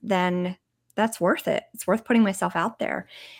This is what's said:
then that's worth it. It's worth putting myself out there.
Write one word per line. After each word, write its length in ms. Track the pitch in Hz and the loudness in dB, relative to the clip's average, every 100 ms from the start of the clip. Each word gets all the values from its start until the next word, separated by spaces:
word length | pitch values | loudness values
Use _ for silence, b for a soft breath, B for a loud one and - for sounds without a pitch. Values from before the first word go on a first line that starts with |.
then 540 | - 185 180 180 180 185 _ _ _ - | -2 0 2 0 -2 -6 _ _ _ -2
that's 240 | 226 - | -2 0
worth 280 | 175 320 - | 0 0 0
it. 160 | - - | -2 -4
It's 120 | - - | -8 -2
worth 180 | 220 - | -2 2
putting 180 | 233 | 4
myself 320 | 208 190 180 175 | 4 2 -2 -2
out 240 | 190 - | -4 -4
there. 280 | - - - B B | -6 -6 -8 B B